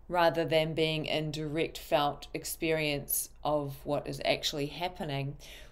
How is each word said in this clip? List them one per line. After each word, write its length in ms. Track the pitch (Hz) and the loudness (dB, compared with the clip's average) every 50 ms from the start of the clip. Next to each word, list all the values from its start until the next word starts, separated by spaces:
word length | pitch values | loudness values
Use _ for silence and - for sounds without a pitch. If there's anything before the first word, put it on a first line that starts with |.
| - | -8
rather 380 | - 175 180 170 165 - 170 165 | -2 2 4 6 6 6 4 2
than 300 | 139 165 160 156 160 156 | 4 4 4 4 4 2
being 320 | 160 160 156 160 156 151 | 2 2 2 2 0 0
in 240 | - - 156 156 156 | 0 0 0 0 -2
direct 480 | 143 151 156 151 143 165 - - - - | -2 -4 -4 -2 0 0 0 -2 -2 -8
felt 480 | - - 170 151 147 143 - - - - - | -2 2 2 4 4 2 0 -2 -8 -8 -8
experience 960 | 160 - - - - 170 160 160 160 156 147 147 143 143 - - - - - - - - | -8 -6 -6 -6 -2 0 2 2 2 2 2 0 -2 -2 -2 -4 -4 -4 -6 -10 -6 -2
of 340 | 147 151 147 143 139 139 - - | 0 0 0 0 -2 -6 -8 -4
what 220 | 147 147 139 - | -2 -2 -2 -2
is 140 | - 139 139 - | -4 -6 -2 0
actually 400 | - 147 - - - - 151 143 | 2 2 2 0 -2 -2 -2 -4
happening, 720 | 147 - 151 175 185 180 - 190 151 139 139 139 139 143 - - - - - - - | -4 -4 -4 -6 -6 -4 -6 -6 -4 -4 -4 -4 -4 -8 -10 -14 -16 -18 -18 -18 -18